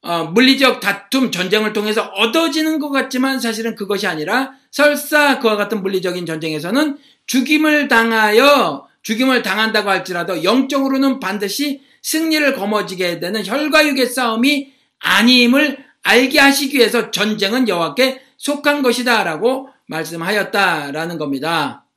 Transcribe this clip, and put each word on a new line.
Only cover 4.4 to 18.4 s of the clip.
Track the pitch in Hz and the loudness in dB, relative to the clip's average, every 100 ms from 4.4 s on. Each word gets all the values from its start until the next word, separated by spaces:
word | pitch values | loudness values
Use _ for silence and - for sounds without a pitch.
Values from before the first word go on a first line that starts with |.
| 269 - _ | -2 -10 _
설사 | - 294 294 - 302 294 269 | 2 2 2 0 2 2 2
그와 | 240 208 | 0 0
같은 | 202 220 | -2 -4
물리적인 | 190 190 180 180 170 | -2 -2 -2 -4 -6
전쟁에서는 | 160 160 156 170 247 302 277 _ _ - | -6 -6 -6 -2 0 -2 -4 _ _ -2
죽임을 | 254 240 302 302 302 285 | -2 2 2 4 2 4
당하여, | 233 226 220 214 214 277 285 180 139 - _ | 2 4 2 4 6 6 4 2 -4 -12 _
죽임을 | - 220 262 247 | -8 -2 2 2
당한다고 | 208 202 220 214 202 | 0 -2 0 0 0
할지라도 | 185 180 175 170 175 | -2 -2 -6 -4 -2
영적으로는 | 175 247 - 285 269 269 269 269 | 2 2 2 0 0 2 0 0
반드시 | 269 208 202 - 294 277 _ _ | -4 -4 -6 -4 -6 -6 _ _
승리를 | - 311 320 311 285 | -6 -2 0 2 0
거머쥐게 | - 202 208 175 180 180 170 | 0 -2 -2 -4 -4 -4 -4
되는 | 175 214 | -6 -6
혈과 | 185 262 302 311 302 | -4 -4 2 2 2
육의 | 269 240 | 0 -2
싸움이 | 254 240 220 254 294 277 _ _ _ | -2 -2 0 0 0 -4 _ _ _
아님을 | - 190 226 254 240 269 302 277 - _ | 0 2 6 6 6 4 2 -4 -16 _
알게 | 175 226 262 302 | 2 2 4 4
하시기 | 277 277 277 277 | 4 4 0 2
위해서 | 220 233 - | 2 2 -2
"전쟁은 | - 214 214 196 240 240 | -2 -2 0 -2 0 0
여호와께 | 175 165 147 254 262 _ | 0 -2 0 0 0 _
속한 | _ | _